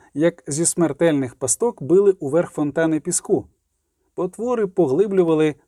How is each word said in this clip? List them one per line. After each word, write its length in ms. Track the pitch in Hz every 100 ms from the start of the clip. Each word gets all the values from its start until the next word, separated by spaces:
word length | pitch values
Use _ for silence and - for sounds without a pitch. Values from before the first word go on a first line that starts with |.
| _
як 300 | 139 170 170 -
зі 200 | 143 165
смертельних 680 | - 156 - 170 147 127
пасток 480 | - 131 - 233 226
били 300 | 135 185 202
уверх 380 | 190 139 160 170
фонтани 500 | - 147 160 160 156
піску. 460 | 180 - - 165 - _ _ _ _ _ _ -
Потвори 500 | 185 190 247 233 196
поглиблювали 880 | 190 151 143 214 190 165 156 156 147